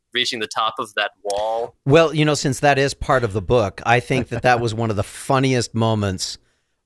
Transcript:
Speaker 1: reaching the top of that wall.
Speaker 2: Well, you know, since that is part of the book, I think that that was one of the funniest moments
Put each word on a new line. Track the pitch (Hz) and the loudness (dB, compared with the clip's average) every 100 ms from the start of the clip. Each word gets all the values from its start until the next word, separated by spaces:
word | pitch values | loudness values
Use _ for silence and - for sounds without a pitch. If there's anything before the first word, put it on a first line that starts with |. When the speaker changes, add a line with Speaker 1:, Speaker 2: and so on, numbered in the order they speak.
| _ | _
Speaker 1:
reaching | 123 123 123 | -6 -4 -4
the | 107 | -6
top | - 110 - | -2 -4 -4
of | 110 | -8
that | 107 101 - | -4 -6 -6
wall. | 101 101 110 113 120 - | -6 -4 -2 -4 -6 -6
Speaker 2:
Well, | 139 160 160 | 4 6 6
you | 151 | 2
know, | 151 | 0
since | 143 143 123 | 0 -2 0
that | 147 135 | 2 2
is | 139 | 0
part | - - 131 | -2 0 0
of | 117 | 0
the | 104 | -2
book, | 85 123 98 - | 0 2 2 -2
I | - 120 | 0 2
think | - 131 113 | 2 -2 -2
that | 117 | -2
that | 127 120 | 2 2
was | 120 | 0
one | 110 113 | -2 -2
of | 101 | -2
the | |
funniest | - - - 135 135 123 - | -4 -6 -2 2 2 0 -2
moments | 113 113 107 101 92 - - _ _ _ _ | 0 0 2 0 -4 -8 -12 _ _ _ _